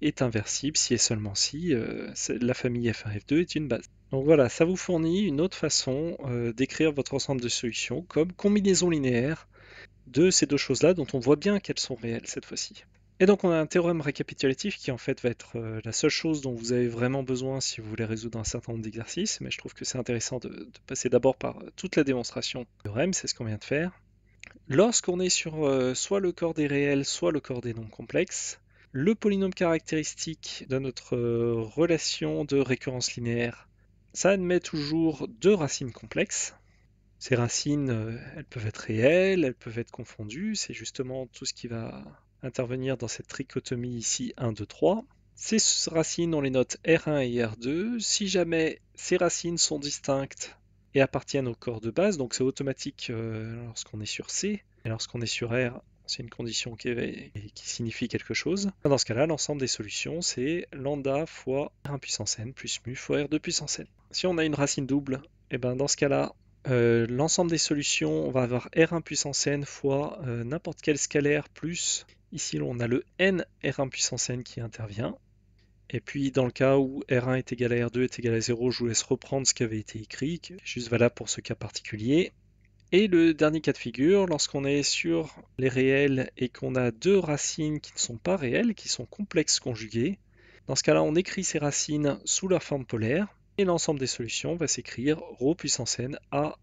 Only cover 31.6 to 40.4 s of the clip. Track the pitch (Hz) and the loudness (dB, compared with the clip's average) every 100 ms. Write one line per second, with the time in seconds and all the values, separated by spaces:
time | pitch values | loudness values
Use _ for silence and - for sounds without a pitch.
31.6 | 110 139 170 160 - - 156 156 151 139 | -2 2 2 2 0 -2 -2 -2 2 2
32.6 | 127 127 - 127 - - 117 117 117 - | 2 0 -2 -4 -4 -4 -2 0 -2 -4
33.6 | - _ _ _ _ - 180 196 180 180 | -18 _ _ _ _ 0 2 4 4 2
34.6 | - 160 143 160 160 147 143 117 185 208 | 0 -6 -2 2 2 0 -8 2 4 4
35.6 | 147 - 131 - 117 156 190 - - - | 2 -4 -8 -10 -6 -2 -2 -2 -6 -10
36.6 | _ _ _ _ _ - - 120 120 - | _ _ _ _ _ -12 -2 0 0 -2
37.6 | 147 147 135 113 110 117 - - - 123 | -2 0 0 -2 -4 -8 -12 -16 -12 -6
38.6 | 107 - - 110 127 175 190 185 139 - | -6 -6 -4 4 6 6 4 4 2 -2
39.6 | 123 113 117 - 113 - 104 127 | -8 -8 -8 -10 -14 -12 -10 -6